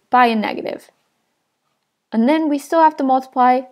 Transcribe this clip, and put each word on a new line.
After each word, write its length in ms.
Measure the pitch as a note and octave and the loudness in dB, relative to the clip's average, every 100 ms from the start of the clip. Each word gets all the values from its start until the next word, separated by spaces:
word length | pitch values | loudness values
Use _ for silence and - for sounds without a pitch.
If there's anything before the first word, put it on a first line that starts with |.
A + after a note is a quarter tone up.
| - | -4
by 160 | B3 | 0
a 100 | A#3+ | 2
negative. 560 | A3 G#3 - - - _ _ _ _ _ _ _ _ _ _ _ _ _ | 0 -6 -8 -10 -12 _ _ _ _ _ _ _ _ _ _ _ _ _
And 160 | A3 A#3 | -2 0
then 220 | D#4 D#4+ | 0 -2
we 100 | C#4+ | -4
still 220 | - E4 | -2 2
have 160 | D#4 D#4 | 2 2
to 80 | |
multiply 580 | C4+ C4 B3+ C4+ B3 B3+ C4 | -2 -2 -2 0 2 2 -2